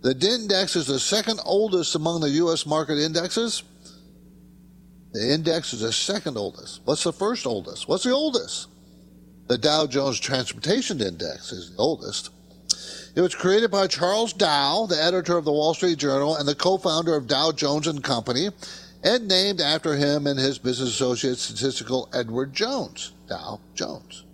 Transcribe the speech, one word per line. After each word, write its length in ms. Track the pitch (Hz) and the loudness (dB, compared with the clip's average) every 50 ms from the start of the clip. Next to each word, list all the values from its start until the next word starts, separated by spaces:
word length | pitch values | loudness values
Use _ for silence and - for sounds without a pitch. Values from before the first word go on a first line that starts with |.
| - | 2
The 80 | 123 | 2
index 640 | 131 127 139 196 240 247 220 208 202 185 196 - - | 2 2 2 0 0 0 0 0 0 0 2 0 0
is 100 | 175 151 | -2 0
the 120 | 127 139 131 | 0 -2 -2
second 420 | - - 196 214 208 - 226 202 - | 0 0 0 0 0 -2 -4 -4 -2
oldest 500 | - 180 196 214 220 185 180 160 - - | 0 2 2 2 4 2 0 0 0 -2
among 260 | 165 151 165 170 170 | -2 -2 0 -2 0
the 100 | 160 147 | 0 0
U 220 | 139 156 175 170 165 | 2 2 2 2 2
S 140 | 156 - | 0 -2
market 320 | 147 151 156 160 147 156 147 | -2 0 -2 0 0 0 0
indexes. 640 | 147 160 160 175 165 180 - 226 226 233 214 - - - - - - - - - - - - - - - - - - - - - - - - - - - - - - - - | 0 0 0 -2 -2 0 -2 -2 -2 -2 -4 -6 -8 -12 -20 -20 -20 -20 -20 -20 -20 -20 -20 -20 -20 -20 -20 -20 -20 -20 -20 -20 -20 -20 -20 -20 -20 -20 -20 -20 -20 -10 -6
The 200 | 95 104 123 143 | -4 0 2 2
index 400 | 156 160 165 165 165 151 - - | 2 2 0 0 0 -2 -4 -6
is 80 | 113 | -4
the 120 | 107 113 110 | -2 -2 -2
second 440 | - - - 196 208 - 160 135 | -2 -2 -2 -4 -4 -4 -4 -4
oldest. 460 | 110 101 92 - - - - - - - | -2 -4 -4 -6 -8 -16 -16 -18 -8 -2
What's 180 | - 143 156 - | 0 0 0 0
the 100 | 175 160 | -2 -2
first 340 | - 190 208 247 - - | 0 -2 -2 -2 -2 -2
oldest? 420 | 135 117 101 92 - 101 - - - | -4 -4 -4 -4 -8 -12 -12 -4 -2
What's 160 | 147 190 - | -2 0 2
the 80 | 247 247 | 0 0
oldest? 560 | 277 302 311 254 233 - - - - - - - - - - - - - - - - - - - - - - | 2 0 0 -2 -2 -4 -4 -8 -10 -10 -12 -18 -20 -20 -20 -20 -20 -20 -20 -20 -20 -20 -20 -20 -20 -2 -2
The 100 | 123 123 | 0 2
Dow 280 | 110 151 151 156 160 | 4 4 4 4 2
Jones 340 | 143 123 139 139 139 123 110 | 2 2 2 2 2 0 -2
Transportation 800 | - - 139 131 123 - - 110 - - 196 254 247 - 214 143 | -2 -2 0 0 -2 -2 -6 -6 0 0 0 2 0 -2 -2 -2
Index 520 | 110 95 87 80 85 80 67 - - - - | -2 -2 -2 -4 -8 -8 -8 -8 -10 -10 -10
is 180 | 92 87 85 | -10 -12 -14
the 80 | 90 90 | -2 2
oldest. 520 | 113 147 160 - - - - - - - - - - - - - - - - - - - - - - - - | 2 2 2 0 -6 -8 -8 -8 -8 -10 -16 -20 -20 -20 -20 -20 -6 -6 -6 -6 -6 -14 -14 -16 -16 -6 0
It 60 | 147 180 | 2 2
was 120 | 180 - | 2 0
created 360 | - - 180 190 214 226 226 | 0 0 2 4 4 2 2
by 160 | 185 202 196 | 2 2 2
Charles 480 | 185 - - 185 180 196 214 226 220 - | 2 0 0 0 2 2 2 0 -2 0
Dow, 520 | - 208 165 151 143 139 139 151 196 226 | 2 2 4 4 4 4 4 2 2 2
the 160 | 202 175 151 156 | 0 0 2 2
editor 360 | 170 180 185 170 175 175 175 | 2 2 2 2 2 0 2
of 80 | 156 | 2
the 60 | 156 147 | 2 2
Wall 200 | 151 151 160 165 | 4 4 4 2
Street 260 | - - 180 170 147 | 2 2 2 2 2
Journal 380 | 147 143 135 135 143 147 160 | 2 0 2 2 2 2 0
and 100 | 151 143 | 0 0
the 80 | 147 147 | 0 0
co-founder 640 | 147 - 180 190 185 185 185 156 160 170 165 165 | 2 2 2 2 2 2 0 0 2 2 2 0
of 100 | 151 131 | 0 0
Dow 240 | 113 143 135 147 160 | 0 0 2 2 0
Jones 360 | 160 - - 143 143 151 147 | 0 0 0 0 0 0 0
and 180 | 165 156 143 127 | -2 -4 -4 -2
Company, 460 | - 135 117 107 - 120 127 165 208 196 - - - - - - - - - - | -2 -2 -2 0 -2 0 0 0 -2 -4 -6 -16 -16 -16 -16 -18 -20 -20 0 2
and 240 | - 226 247 233 | 2 2 2 2
named 340 | 202 190 185 190 202 202 170 | 2 2 4 4 2 0 0
after 360 | 156 143 151 160 - 165 151 | 0 0 0 0 0 0 2
him 300 | 139 143 143 143 147 143 | 4 4 4 2 2 2
and 120 | 143 139 131 | 0 0 2
his 200 | 131 135 135 110 | 2 0 0 0
business 320 | - 123 127 120 131 123 | -2 -2 -2 0 -2 -2
associate, 480 | 110 104 131 127 123 113 - 135 127 120 | 0 0 2 2 0 0 0 -2 -2 -2
statistical 720 | - - 113 104 113 139 131 - 113 107 127 131 - - - | -4 -8 -6 -2 -2 -2 -2 -4 2 2 2 2 2 0 -2
Edward 400 | 127 123 110 113 123 135 139 139 | -2 -2 -2 -2 -2 -2 -2 -2
Jones. 600 | - 202 233 269 262 185 - - - - - - - - | -2 -2 0 0 -2 -4 -6 -8 -12 -12 -12 -14 -18 -12
Dow 320 | - - 90 - - 107 104 - - - | -10 -10 -8 -8 -10 -10 -10 -12 -14 -8
Jones. 500 | - - - - - - - - - - - | -8 -6 -6 -6 -10 -14 -16 -20 -20 -20 -20